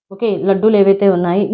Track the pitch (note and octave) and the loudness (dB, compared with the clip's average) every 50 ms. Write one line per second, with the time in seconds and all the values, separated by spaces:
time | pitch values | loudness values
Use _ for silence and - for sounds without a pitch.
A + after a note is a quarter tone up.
0 | _ _ G3 G3 A#3+ A3 G3 D#3+ D#3 F#3+ G3 F#3+ G3 A3 A3 G#3 G3 G3 G3 G3 | _ _ -10 -6 -6 -4 -4 -4 -2 -2 -2 0 0 2 2 2 2 2 2 2
1 | G3+ G3 F#3 F3 F3+ F3 F3 G3 G#3 G3+ | 2 0 2 0 0 -2 -2 -2 -2 -2